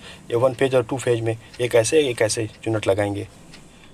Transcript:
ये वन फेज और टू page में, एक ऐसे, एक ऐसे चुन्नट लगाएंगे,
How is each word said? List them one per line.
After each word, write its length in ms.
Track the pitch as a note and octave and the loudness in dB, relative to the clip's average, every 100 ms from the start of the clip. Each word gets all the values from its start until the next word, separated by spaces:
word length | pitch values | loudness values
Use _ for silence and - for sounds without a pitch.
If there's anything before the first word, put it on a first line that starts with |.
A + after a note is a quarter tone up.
| - - - | -20 -20 -4
ये 60 | A#2 | 0
वन 180 | C3 | 0
फेज 200 | A#2+ C3+ | 2 2
और 80 | C3 | 2
टू 160 | A2+ C3+ | 0 -4
page 220 | - A#2 | -2 0
में, 160 | A2+ A2+ - - | 0 -6 -8 -6
एक 140 | B2 | 0
ऐसे, 260 | A#2+ A2+ D#3+ C#3+ | 2 4 2 2
एक 140 | A#2 | 0
ऐसे 240 | G#2+ - G#2+ - | -2 -2 -6 -8
चुन्नट 220 | - A2 G2+ | -4 -2 0
लगाएंगे, 420 | G2 G2+ G2+ G#2 - - - - - - | 0 0 -4 -10 -16 -20 -20 -20 -20 -20